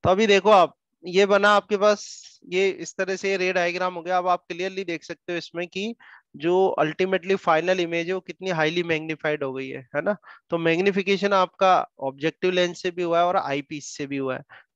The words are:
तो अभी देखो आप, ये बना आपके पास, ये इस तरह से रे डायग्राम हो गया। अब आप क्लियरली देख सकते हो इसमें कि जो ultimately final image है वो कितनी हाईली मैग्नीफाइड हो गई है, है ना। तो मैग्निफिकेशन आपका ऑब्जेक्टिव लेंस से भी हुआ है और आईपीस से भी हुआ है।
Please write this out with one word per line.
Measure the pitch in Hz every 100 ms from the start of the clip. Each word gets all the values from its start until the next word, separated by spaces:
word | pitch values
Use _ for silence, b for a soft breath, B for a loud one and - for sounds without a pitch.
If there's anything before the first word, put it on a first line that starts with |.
तो | 170
अभी | 185 220
देखो | 196 202
आप, | 202 160 - _ _
ये | 175 180 202
बना | 202 208 202
आपके | 196 202
पास, | 208 208 - - - _ -
ये | 180 196
इस | - 160 -
तरह | 185 185
से | 196 196
रे | 185
डायग्राम | 185 175 175 185
हो | 175
गया। | 170 180
अब | 180
आप | 175 -
क्लियरली | 170 190 190
देख | 175 165
सकते | - 165 -
हो | 170
इसमें | - 170 175
कि | 190 214 233 B B _ 143
जो | 160 185 190 -
ultimately | 156 156 185 185 180 190
final | 180 160 175 185
image | 170 170 170
है |
वो | 185
कितनी | 175 165 185
हाईली | 160 156 175
मैग्नीफाइड | 170 160 160 156 156 151
हो | 139
गई | 131 131
है, | 135 131
है | 143
ना। | 180 208 B B _
तो | 170
मैग्निफिकेशन | 165 165 196 196 185 196 202
आपका | 190 180 - 190 175 - -
ऑब्जेक्टिव | 135 139 156 - 185
लेंस | 180 175 175
से | 185
भी | 175
हुआ | 170 170
है | 175
और | 190
आईपीस | 139 143 139 151 - -
से | 139
भी | 139
हुआ | 135 131
है। | - B _